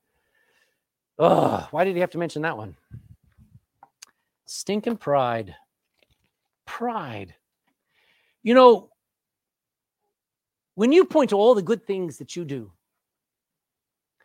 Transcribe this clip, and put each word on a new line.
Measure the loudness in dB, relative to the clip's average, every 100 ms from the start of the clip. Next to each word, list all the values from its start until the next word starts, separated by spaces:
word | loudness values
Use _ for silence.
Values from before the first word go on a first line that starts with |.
| _ _ _ _ _ _ _ _ _ _ _ 0
Ugh, | 2 2 0 -2 -6
why | -4
did | -2
he | -2
have | -4
to | -4
mention | -8 -6
that | -8 -8
one? | -12 -18 _ -20 -20 -20 _ _ _ -20 _ _ _ _ -20 _ _ _ -18
Stinking | -14 -6 -6 -4 -6
pride. | -2 0 0 -4 -8 -16 _ _ _ _ _ _ _ _ _ _
Pride. | -18 -10 -8 -8 -10 -12 -16 -20 _ _ _ _ _ _ _ _ _ _
You | 2
know, | 6 8 6 0 _ _ _ _ _ _ _ _ _ _ _ _ _ _ _ _ _ _ -2
when | 4
you | 4
point | 4 2 2
to | 2
all | 4
the | 2
good | 0 -4 -4
things | -6 -6 -10
that | -14 -12
you | -10
do, | -10 -12 _ _ _ _ _ _ _ _ _ _ _ _ _ _ _